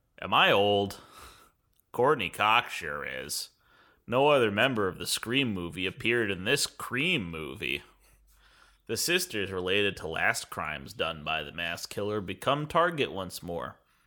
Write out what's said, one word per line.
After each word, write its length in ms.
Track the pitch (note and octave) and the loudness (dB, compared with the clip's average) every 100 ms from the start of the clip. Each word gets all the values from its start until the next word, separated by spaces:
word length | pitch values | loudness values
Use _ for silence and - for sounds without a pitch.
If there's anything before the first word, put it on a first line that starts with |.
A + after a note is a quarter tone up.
| _ - | _ -12
am 140 | F#2 | 0
I 180 | A#2+ F#3 | 4 6
old? 460 | G#2 G2+ G2+ G2+ - - - - - _ _ _ _ _ | 6 6 4 2 -4 -16 -20 -20 -20 _ _ _ _ _
Courtney 360 | - C3 D3 E2+ | 0 2 2 -2
Cox 440 | - G#2+ A#2 - | 2 4 4 2
sure 340 | - D#2+ D2 C2+ | -6 -6 -6 -6
is. 440 | C2 C#2 - - _ _ _ _ _ - | -8 -6 -6 -8 _ _ _ _ _ -2
No 220 | B2 D3 | 4 6
other 220 | C#3+ A2 | 6 6
member 380 | G2+ C3 A2+ F#2+ | 6 4 4 0
of 100 | D#2+ | -2
the 80 | F2+ | -4
Scream 480 | - A2 C3+ B2+ | -4 0 0 0
movie 320 | F#2+ E2+ D#2+ F#2 | -2 -4 -4 -4
appeared 440 | G#2+ A#2 A#2+ G#2 | -2 0 2 0
in 140 | F#2 | -2
this 220 | G2 C#3 - | 0 0 0
Cream 640 | - - B2 E3+ D#3+ E2+ | -6 -6 -2 0 -2 -2
movie. 520 | E2 C#2+ C#2 B1+ C#2+ - _ _ _ _ _ _ _ _ _ - | -6 -8 -6 -4 -4 -8 _ _ _ _ _ _ _ _ _ -8
The 100 | A2 | -4
sisters 540 | - F3+ - A2 F#2+ | 0 0 0 -4 -4
related 460 | F#2 F2+ G2+ G2+ F2+ | -2 0 2 2 0
to 100 | F2 | -6
last 420 | D#2+ G2 A2+ - | 0 2 0 -6
crimes 420 | - D#2 D2 C2+ | -6 -6 -8 -10
done 300 | - E2 D#2+ | -6 -4 -4
by 180 | D#2 D#2 | -4 -4
the 100 | D2+ | -4
mass 340 | E2 E2+ E2+ - | -6 -6 -6 -8
killer 340 | A2 G#2 G#2+ | -6 -4 -4
become 460 | F#2 F2+ - C#3+ D3+ | -6 -4 0 0 0
target 460 | E3+ F3 D#3+ A#2+ | 2 2 0 -4
once 300 | F#2 F2+ - | -4 -8 -8
more. 340 | E2+ E2 C2 - _ _ | -8 -6 -8 -10 _ _